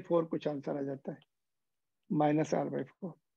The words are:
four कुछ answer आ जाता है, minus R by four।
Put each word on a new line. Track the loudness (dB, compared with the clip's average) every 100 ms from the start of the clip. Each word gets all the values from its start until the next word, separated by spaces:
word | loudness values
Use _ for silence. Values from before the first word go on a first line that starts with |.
| 6
four | 2 2
कुछ | -2 -2
answer | -4 -4 -4
आ |
जाता | -4 -6 -8
है, | -10 _ _ _ _ _ _ _ _ _
minus | 2 4 4 2 0
R | 0
by | -4
four। | -6 _ -12 -12 _